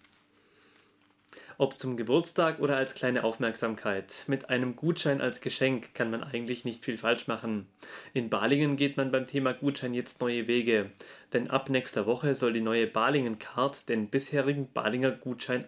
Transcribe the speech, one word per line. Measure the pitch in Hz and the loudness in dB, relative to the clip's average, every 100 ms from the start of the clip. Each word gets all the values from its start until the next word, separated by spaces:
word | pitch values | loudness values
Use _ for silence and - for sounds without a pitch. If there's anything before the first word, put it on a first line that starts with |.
| - _ _ _ _ _ _ _ _ _ _ _ _ - - - | -20 _ _ _ _ _ _ _ _ _ _ _ _ -20 -12 0
Ob | 139 - | 0 0
zum | 131 120 | -6 -4
Geburtstag | 113 147 170 - 165 156 | 2 2 2 2 2 2
oder | 147 135 | 0 2
als | 131 | 0
kleine | - 127 123 | 0 0 2
Aufmerksamkeit, | 113 113 117 110 113 107 110 98 - - - | 0 0 -2 0 -2 -2 -2 -2 -4 -8 -2
mit | 135 - | -4 0
einem | 123 127 120 | 0 0 -2
Gutschein | 160 165 151 139 | -2 0 2 2
als | 127 117 | 0 -2
Geschenk | 120 - 135 127 - - | -6 0 2 0 -4 -4
kann | 117 | -2
man | 117 | -2
eigentlich | 143 120 120 123 123 | -4 -6 -4 -4 -4
nicht | 117 | -6
viel | - 110 | -6 -2
falsch | 117 117 - | 0 0 -2
machen. | 113 117 107 95 _ - - - | -4 -2 -2 -4 _ -18 -16 -6
In | 135 113 | -4 0
Balingen | 107 113 143 147 139 | 2 4 4 4 2
geht | 139 143 | 0 2
man | 135 | 2
beim | 131 127 | 2 0
Thema | 143 131 | 0 0
Gutschein | 127 143 139 127 | 2 -2 -2 -2
jetzt | 123 117 - | -2 -4 -2
neue | 123 120 113 | 0 0 2
Wege. | 123 117 110 98 - - - - | 2 4 4 2 -8 -20 -20 -2
Denn | 123 123 | -2 2
ab | 131 - | 0 2
nächster | 131 - - 101 | 0 0 -2 0
Woche | 123 151 | 2 2
soll | 135 123 | 2 2
die | 113 | 2
neue | 113 113 113 | 2 2 2
Balingen-Card | 110 120 147 123 107 - - 135 - - | 2 2 2 0 -4 -6 0 0 0 -2
den | 113 104 | -2 0
bisherigen | 135 139 143 135 143 131 | -2 0 0 0 0 -2
Balinger | 117 110 127 131 | -2 0 2 0
Gutschein | - 131 120 - 123 | 0 -8 -8 -2 -4